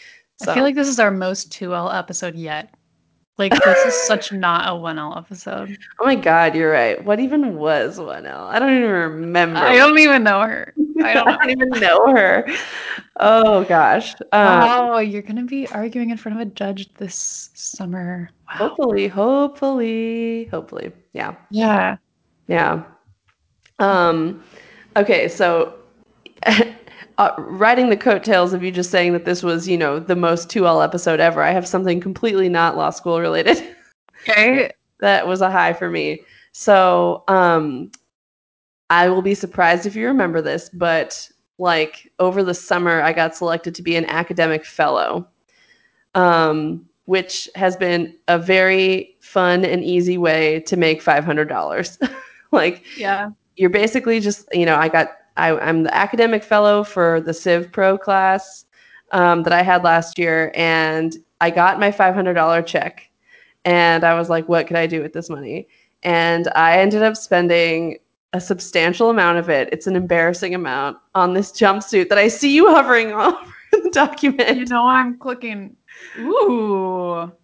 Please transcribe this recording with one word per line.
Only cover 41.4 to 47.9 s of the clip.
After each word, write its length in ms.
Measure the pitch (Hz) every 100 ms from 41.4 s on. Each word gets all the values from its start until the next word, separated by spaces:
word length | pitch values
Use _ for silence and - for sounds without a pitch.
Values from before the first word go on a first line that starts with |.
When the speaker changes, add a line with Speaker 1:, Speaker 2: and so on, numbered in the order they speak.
| _ -
Speaker 2:
like, 520 | 180 165 156 - _ -
over 240 | 185 190
the 100 | 185
summer, 480 | 175 - 180 175 165
I 120 | 156
got 220 | 165 165 160
selected 380 | 175 165 170 175
to 60 |
be 120 | 170 170
an 100 | 165
academic 600 | 160 175 175 160 160 156
fellow, 640 | - 147 123 62 - 180 _ _ _ _ _ _ _ _ 190
um, 720 | 180 165 160 156 156 170 - _ -
which 440 | 190 180 - - 185
has 200 | 185 180
been 380 | 180